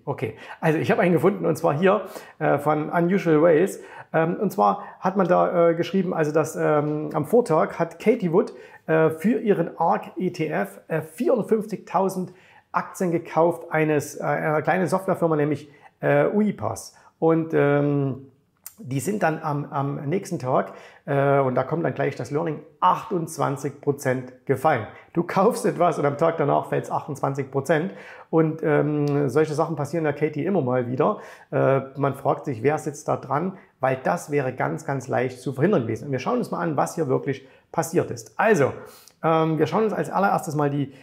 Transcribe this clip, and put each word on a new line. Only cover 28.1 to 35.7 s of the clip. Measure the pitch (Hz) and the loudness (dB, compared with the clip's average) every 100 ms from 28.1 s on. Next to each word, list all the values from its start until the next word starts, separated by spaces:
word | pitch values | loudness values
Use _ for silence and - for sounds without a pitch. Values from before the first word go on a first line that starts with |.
| - - | -20 -2
Und, | 165 160 156 | 2 2 0
ähm, | 156 147 147 147 147 143 143 | 2 2 2 0 0 0 2
solche | 135 156 | 2 2
Sachen | 147 160 156 | 0 -2 -2
passieren | 139 170 | -4 -2
der | 156 | -2
Katie | 147 156 151 | 0 -2 -2
immer | 180 196 | -2 0
mal | 123 127 117 | 0 0 -2
wieder. | 127 175 208 - - - | 0 0 0 -8 -20 -6
Äh, | 139 135 135 135 143 | 0 4 2 0 -4
man | 139 135 | -2 -2
fragt | 135 151 | -2 -2
sich, | 156 113 | -4 -2
wer | 131 151 | 0 0
sitzt | 151 139 - | -4 -8 -4
da | 131 | -4
dran, | 127 135 190 190 - _ | -2 -2 -2 -6 -18 _
weil | 131 131 | -2 0
das | 175 175 - | 0 -2 -2
wäre | 143 127 | -2 -2
ganz, | 123 139 160 151 | -2 -4 -4 -6
ganz | 139 127 | -6 -2
leicht | 120 127 - | -2 -2 -4
zu | 143 | -8
verhindern | 127 170 | 0 2